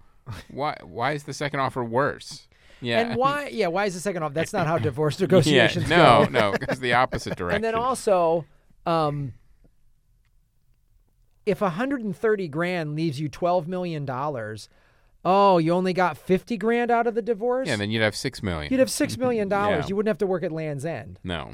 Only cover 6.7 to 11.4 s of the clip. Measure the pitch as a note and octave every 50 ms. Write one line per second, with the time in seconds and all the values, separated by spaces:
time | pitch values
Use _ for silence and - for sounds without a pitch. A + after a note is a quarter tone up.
6.7 | - B2+ - - A#2 A#2+ B2+ - - B2 - - - - F2+ F2 E2+ G#3 A3 A3+
7.7 | A3+ A3+ A#3+ C4 B3 - - A3 G3 F3+ E3+ E3 E3 F3 D3 - _ _ _ _
8.7 | _ _ - F3 E3 E3 D#3 D3 C#3+ C#3+ C#3+ B2+ G#2 - _ _ _ _ _ _
9.7 | _ _ _ _ _ _ _ _ _ _ _ _ _ _ _ _ _ _ _ _
10.7 | _ _ _ _ _ _ _ _ _ _ _ _ _ _